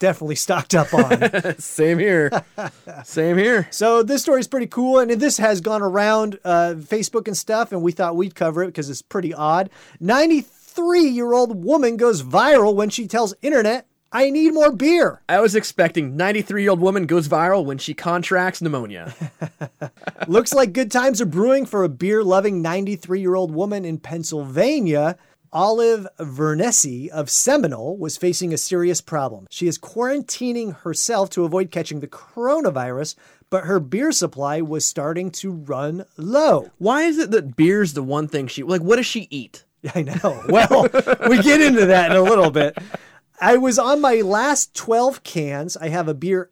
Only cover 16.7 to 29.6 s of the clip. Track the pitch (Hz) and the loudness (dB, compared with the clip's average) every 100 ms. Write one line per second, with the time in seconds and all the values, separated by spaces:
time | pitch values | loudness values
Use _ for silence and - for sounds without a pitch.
16.7 | 180 185 196 156 170 147 160 175 196 139 | 2 2 0 0 0 2 2 2 2 0
17.7 | 135 - 151 175 175 170 180 185 - 165 | -6 -10 -8 -4 -2 0 0 0 -2 -4
18.7 | 139 107 92 82 - 151 - 160 - 151 | -4 -6 -12 -14 -12 -12 -10 -12 -12 -16
19.7 | - 143 _ - - 160 202 - 269 233 | -12 -16 _ -14 -10 -2 0 2 0 0
20.7 | 208 220 247 269 220 196 160 240 269 262 | 0 -2 0 0 0 -2 0 2 2 0
21.7 | 208 175 127 180 214 190 190 208 180 165 | -2 -2 -2 -2 0 2 2 2 -2 -4
22.7 | 185 196 202 175 190 185 185 175 156 208 | -4 -4 -6 -6 -4 -2 -2 -2 -4 -4
23.7 | 202 170 160 - 165 160 156 135 139 240 | -4 -6 -8 -8 -10 -8 -8 -4 0 2
24.7 | 302 180 147 156 180 _ _ _ 160 202 | 2 0 0 0 -4 _ _ _ 0 0
25.7 | 226 233 220 190 - 151 131 156 151 233 | 2 2 0 -4 -12 -10 -2 -2 0 0
26.7 | - 143 123 143 156 139 - 247 285 165 | 0 -2 -6 -8 -8 -4 -2 2 2 0
27.7 | 117 131 196 156 - 180 165 170 151 - | -4 -8 -6 -8 -4 -2 -2 -4 -4 -2
28.7 | 180 175 165 - 156 131 104 95 - | 0 0 -2 -4 -4 -4 -8 -16 -4